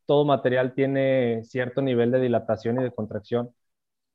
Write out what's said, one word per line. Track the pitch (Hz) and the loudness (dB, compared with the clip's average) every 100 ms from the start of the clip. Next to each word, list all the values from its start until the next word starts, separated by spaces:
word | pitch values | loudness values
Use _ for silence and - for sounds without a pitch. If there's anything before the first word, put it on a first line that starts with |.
| - | 0
todo | 147 | 2
material | 147 135 127 127 131 | 4 2 2 0 0
tiene | 135 135 139 135 131 120 113 | 0 0 0 0 2 0 -2
cierto | 113 127 127 131 | -6 -6 -6 -2
nivel | 135 120 117 | 0 2 2
de | 127 | 2
dilatación | 127 117 117 110 117 123 | 2 0 0 -4 -2 -2
y | |
de | 127 | -2
contracción. | 120 107 107 - 120 120 _ _ _ _ _ _ | -4 -8 -8 -6 -4 -6 _ _ _ _ _ _